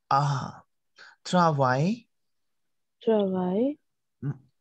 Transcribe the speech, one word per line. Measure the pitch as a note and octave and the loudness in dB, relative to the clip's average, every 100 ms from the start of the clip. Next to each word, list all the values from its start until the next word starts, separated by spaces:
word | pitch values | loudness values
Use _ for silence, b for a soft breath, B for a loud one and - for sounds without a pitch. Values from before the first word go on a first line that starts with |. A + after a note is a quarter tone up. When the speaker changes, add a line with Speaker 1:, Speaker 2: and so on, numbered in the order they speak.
| - | -2
Speaker 1:
ah. | C#3 C#3+ C3 - - _ _ _ _ B B - | 0 0 -4 -8 -14 _ _ _ _ B B -2
Travail. | F3+ E3 C#3+ B2+ C3 E3+ A#3 _ _ _ _ _ _ _ _ _ _ | 2 2 2 2 2 0 -4 _ _ _ _ _ _ _ _ _ _
Speaker 2:
Travail. | - G#3+ G3 F#3 F3+ G3 C4+ D4+ _ _ _ - | 0 0 0 -2 -2 -2 -2 -4 _ _ _ -10
Speaker 1:
M-, | C#3+ - _ _ | -10 -10 _ _